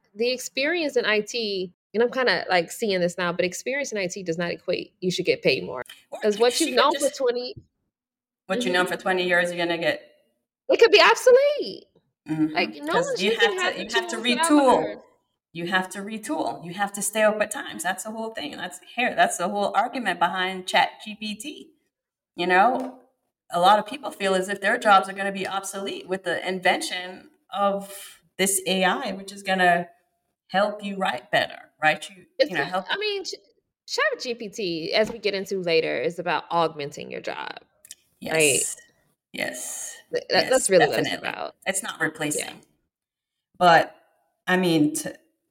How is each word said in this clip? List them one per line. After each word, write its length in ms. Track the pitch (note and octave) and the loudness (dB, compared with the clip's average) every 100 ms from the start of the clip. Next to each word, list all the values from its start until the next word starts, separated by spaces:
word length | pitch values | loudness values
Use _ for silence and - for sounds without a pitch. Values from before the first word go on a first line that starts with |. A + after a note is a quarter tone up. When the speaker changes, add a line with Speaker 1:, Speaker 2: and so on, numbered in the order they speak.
| _ G#3 | _ -4
Speaker 1:
the 160 | A#3+ | -2
experience 640 | B3 - C4+ C#4+ F4 D4 B3+ | -2 -6 -2 -2 0 0 0
in 80 | G#3 | 2
I 140 | G#3+ | 0
T, 520 | G#3+ A#3+ G#3+ G3 F3+ _ _ | -2 -6 -4 -4 -6 _ _
and 80 | G#3 | 0
I'm 80 | A#3+ | 0
kinda, 340 | C4 B3 F3 - | 2 2 2 2
like, 220 | F3+ E3 | 0 0
seeing 260 | - A3 F#3 | -4 -2 0
this 160 | F3 F3+ | 0 0
now, 160 | F3 | -2
but 120 | F3 | 0
experience 480 | F3+ F3+ B3 C#4 C4+ | -2 -2 -6 -6 -4
in 60 | G#3+ | -4
I 100 | F3+ | -6
T 160 | G3+ | -6
does 140 | F3+ E3 | -6 -4
not 120 | E3+ | -4
equate 420 | - - - - - | -6 -4 -6 -6 -6
you 120 | F3+ | -4
should 120 | F3+ F3 | -2 0
get 140 | C3 | 2
paid 200 | E3+ C3+ | 2 0
more. 220 | E3+ B2+ - - - | -4 -10 -12 -18 -18
Speaker 2:
Or 100 | - | -4
Speaker 1:
'Cause 140 | G#3+ | -2
Speaker 2:
you 60 | G3+ | 2
Speaker 1:
what 120 | A#3+ | 2
Speaker 2:
could, 80 | A#3+ | 2
Speaker 1:
you've 60 | D4+ | 0
Speaker 2:
she 40 | |
could 60 | B3 | 2
Speaker 1:
known 120 | C#4 | 2
for 60 | D4+ | 2
Speaker 2:
just, 160 | C#4 - | -2 0
Speaker 1:
twenty 380 | B3 A#3+ B3+ - _ _ _ _ _ _ _ _ - | -2 -2 -8 -14 _ _ _ _ _ _ _ _ -8
Speaker 2:
what 180 | G#3 | -4
you've 80 | G3 | 0
known 140 | F3+ F3+ | 0 0
Speaker 1:
Mm-hmm. 80 | |
Speaker 2:
for 60 | F3 | -2
twenty 220 | F#3+ F#3 F3+ | -2 0 2
years, 220 | F3 F3 | 2 0
you're 120 | F3 | -2
gonna 140 | E3+ E3+ | -4 -2
get 240 | - - - _ _ _ _ _ - | -2 -4 -10 _ _ _ _ _ -2
Speaker 1:
It 120 | - | 6
could 100 | A#4 | 6
be 100 | F4 | 8
obsolete. 840 | F#4 A4 B4+ B4 C#5+ D5 A#3+ - _ _ _ _ - | 6 6 8 8 6 2 -4 -10 _ _ _ _ -6
Speaker 2:
Mm-hmm. 240 | D#4 D#4 | 0 0
Speaker 1:
Like, 200 | F4 E4+ D4 | 0 -2 -4
no 100 | D4 | -2
Speaker 2:
'Cause 140 | G#4 C#5 | 0 0
Speaker 1:
one's 160 | B4 | 0
Speaker 2:
you 80 | G#4+ | 0
Speaker 1:
using 180 | A4+ A4 | 2 2
Speaker 2:
have 80 | F#4 | 2
Speaker 1:
half 120 | F4+ | -2
Speaker 2:
to, 60 | - | -4
Speaker 1:
the 60 | |
Speaker 2:
you 60 | - | -4
have 140 | F4+ F4 | -4 -2
to 80 | A3 | -4
Speaker 1:
tools 100 | A#3+ C4+ E4 D4 C4 | 0 2 6 6 8
forever. 280 | G#3+ - - | 6 2 -8
Speaker 2:
retool. 60 | _ _ _ _ _ | _ _ _ _ _
You 140 | E3 E3+ | -8 -2
have 220 | F#3 F#3 | -2 -2
to 80 | G3+ | -8
retool. 640 | G3+ A3 B3 D#4 - - | -10 -10 -6 -4 -4 -6
You 100 | E3 | -10
have 180 | F#3+ G3+ | -6 -6
to 100 | G#3 | -4
stay 200 | - A3 | -4 2
up 180 | G#3+ G#3+ | 2 2
at 100 | G#3 | -4
times. 320 | F4 E3 D#3 | -4 -8 -6
That's 220 | F3+ F#3+ | -4 -4
the 60 | A3 | -8
whole 200 | A3+ A3+ | -8 -8
thing. 220 | A3+ - | -8 -10
That's 260 | - F3+ - - | -10 -12 -12 -12
here. 200 | - B3 - | -4 -2 2
That's 200 | F#3+ - | 2 2
the 120 | F3+ | -2
whole 240 | G#3 G3 | 0 0
argument 440 | - A#3+ C4+ G3+ F3 | 0 -2 -2 -4 0
behind 460 | F3 F#3 F#3 F#3+ F#3 | 0 0 -4 -4 0
Chat 220 | F3+ - - | 2 2 -2
G 120 | G#3+ G#3+ | -16 -12
P 180 | G#3+ | -10
T. 380 | G#3 D4 - - _ _ _ _ _ _ - | -10 -12 -16 -20 _ _ _ _ _ _ -4
You 100 | F3 | 4
know, 540 | F#3 A3+ C4 C4 - _ _ _ _ - | 6 6 2 -6 -12 _ _ _ _ -6
a 80 | F3 | 4
lot 200 | F#3 G#3 | 6 6
of 80 | G3+ | 2
people 240 | C#4 G#3 | -10 -12
feel 240 | - G3 | -4 0
as 140 | F#3+ F#3+ | 0 0
if 120 | G3 | -2
their 160 | G#3 B3 | 0 2
jobs 300 | A3 F#3+ F#3+ | 6 6 6
are 40 | |
gonna 200 | G3 G3 | -4 -4
be 140 | F#3+ - | -4 -4
obsolete 600 | F#3+ G3 G3 G3 F#4 - | -6 -6 -8 -8 -8 -6
with 140 | F#3+ | -4
the 220 | F3 D#3+ F3+ | -2 -4 -2
invention 840 | F#3+ F3+ E3 - F#3 F3+ F#3 - _ - | 0 2 2 -2 -6 -8 -14 -20 _ -10
of 680 | G3 G3+ G3 F#3+ - - - _ - | 0 0 0 -6 -16 -18 -20 _ -2
this 240 | F#3+ - E3+ | 0 0 0
A 180 | F#3+ | 2
I, 280 | F3+ B3+ A#3 | 2 0 -4
which 200 | F#3+ - | -8 -12
is 100 | - | -12
gonna 460 | F#3+ F#3+ F3+ F3 F3 _ _ _ _ _ - | -4 2 4 4 0 _ _ _ _ _ -4
help 360 | F#3 G#3 G3+ | 0 0 -2
you 120 | G3+ G3 | -8 -4
write 340 | F#3 A#2+ - | -4 -4 -2
better, 380 | D3+ - - - - | 0 0 -6 -20 -2
right? 260 | D#3 - - | 0 0 -6
You, 160 | F#3+ D#3 - | -20 -16 -2
Speaker 1:
It's 120 | D4+ | -2
Speaker 2:
you 60 | E3 | 0
know, 60 | |
Speaker 1:
a, 40 | D#3 | -2
Speaker 2:
help 180 | F#3 F#3+ | -4 -4
Speaker 1:
I 60 | G4+ | -4
mean, 260 | G#4 G4+ | -4 -4
Ch-, 100 | E4+ - _ _ _ _ - | -8 -14 _ _ _ _ -8
Chat 340 | - D5+ B4 | -2 -2 -2
G 140 | B3+ | -6
P 140 | A#3 G#3 | -8 -8
T, 460 | - F#3 E3 D#3+ | -6 -4 -4 -2
as 160 | - G#3+ | 0 0
we 80 | A3+ | 0
get 160 | G3+ | -2
into 260 | G3 G3 G3 | -2 -4 -4
later, 360 | F3 D#3+ D#3 D3 | 2 4 4 2
is 180 | D#3 F3 | -2 -2
about 240 | F3 D3+ - | -2 -2 0
augmenting 600 | E3+ D#3+ D#3 C#3 - B2 | 0 0 -2 -10 -10 -12
your 100 | A#2+ | -8
job, 360 | - D2+ - - _ _ - - _ _ | -8 -8 -10 -14 _ _ -20 -20 _ _
Speaker 2:
Yes. 120 | - | -2
Speaker 1:
right? 420 | D#3+ D3+ B2 - - _ _ _ _ _ | 4 4 4 -2 -8 _ _ _ _ _
Speaker 2:
Yes. 640 | - - - - - - - - | -6 -6 -6 -12 -12 -12 -16 -8
Speaker 1:
Th-, 120 | - - | -8 0
that, 120 | F#3 | 0
Speaker 2:
Yes, 60 | - | 2
Speaker 1:
that's 200 | C4 - | 2 4
really 160 | F#3 D3+ | 4 4
what 100 | - | 2
it's 80 | D#3 | -2
Speaker 2:
definitely. 200 | - - | -4 -6
Speaker 1:
about. 260 | - - - - | -6 -10 -8 -6
Speaker 2:
It's 160 | F#3 | -6
not 160 | A3 - | -6 -6
replacing. 420 | D#3+ - D3+ - - | -6 -4 -4 -4 -6
Speaker 1:
Yeah. 40 | - _ _ _ _ _ _ _ _ _ - | -12 _ _ _ _ _ _ _ _ _ 2
Speaker 2:
But, 360 | F3+ D#3+ - - _ _ _ _ - | 6 6 4 -6 _ _ _ _ 0
I 80 | F#3 | 2
mean, 360 | F3 D#3+ D3+ - | 4 4 2 0
to, 200 | - - _ _ _ | -8 -12 _ _ _